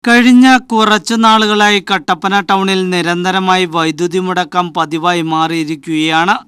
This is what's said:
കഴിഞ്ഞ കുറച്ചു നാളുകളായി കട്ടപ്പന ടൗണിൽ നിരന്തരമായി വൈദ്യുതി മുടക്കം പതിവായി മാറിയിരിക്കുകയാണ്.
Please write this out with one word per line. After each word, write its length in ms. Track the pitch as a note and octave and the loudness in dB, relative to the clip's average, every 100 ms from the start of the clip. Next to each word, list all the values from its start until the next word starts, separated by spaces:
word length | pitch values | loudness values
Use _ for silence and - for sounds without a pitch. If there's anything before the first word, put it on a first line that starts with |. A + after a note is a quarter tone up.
| - | 2
കഴിഞ്ഞ 400 | A#3+ B3 B3 C4 B3+ - | 4 6 6 6 4 0
കുറച്ചു 440 | A3 G#3+ G#3+ - A3+ | 0 0 0 -2 0
നാളുകളായി 560 | A3+ A3 G#3+ G#3+ G#3 G3+ E3 | 2 2 2 2 2 0 -2
കട്ടപ്പന 460 | F#3+ D3+ F3 G3 G3+ G3+ | -4 -2 -4 0 -2 0
ടൗണിൽ 320 | G3 F#3+ F#3+ F#3 | -2 0 -2 -2
നിരന്തരമായി 720 | F3+ E3+ F3 F3+ F#3 F#3+ F#3 F3+ E3 | -2 -2 -2 -2 -2 0 0 0 -2
വൈദ്യുതി 440 | D#3+ D3+ F3 F3+ F#3 | -2 -2 -4 -2 -2
മുടക്കം 400 | F3+ D#3+ F3+ F3 D#3+ | -4 -2 -4 -4 -4
പതിവായി 460 | D#3 D#3+ F3 F3 D#3+ | -4 -2 -2 -2 -2
മാറിയിരിക്കുകയാണ്. 1000 | D#3+ D#3+ E3 D3+ D#3 E3 D#3 D#3+ D#3+ F3+ G#3+ | -2 -2 -4 -6 -8 -6 -2 0 0 0 -2